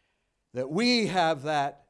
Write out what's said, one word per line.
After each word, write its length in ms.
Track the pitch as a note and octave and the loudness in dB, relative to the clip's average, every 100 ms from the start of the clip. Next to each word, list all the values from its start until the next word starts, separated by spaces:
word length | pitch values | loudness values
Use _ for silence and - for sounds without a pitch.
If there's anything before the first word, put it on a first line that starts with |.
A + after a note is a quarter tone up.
| _ _ _ _ _ | _ _ _ _ _
that 160 | B2 C3 | -8 -4
we 380 | D#3+ A#3+ B3 G3+ | 0 2 2 2
have 360 | F#3 E3 D#3 | 2 0 0
that 420 | C#3+ D3+ C#3 - _ | -2 -2 -2 -6 _